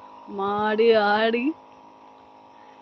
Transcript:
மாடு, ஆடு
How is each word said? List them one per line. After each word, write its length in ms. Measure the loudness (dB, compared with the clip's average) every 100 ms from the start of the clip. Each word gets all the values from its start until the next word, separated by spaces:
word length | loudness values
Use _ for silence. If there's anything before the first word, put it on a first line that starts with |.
| -20 -20 -16 -8
மாடு, 480 | -6 -4 -2 0 4 4 2 0
ஆடு 260 | 0 -2 -4 -8 -16 -20 -20 -20 -20 -20 -20 -20 -20 -20 -20 -20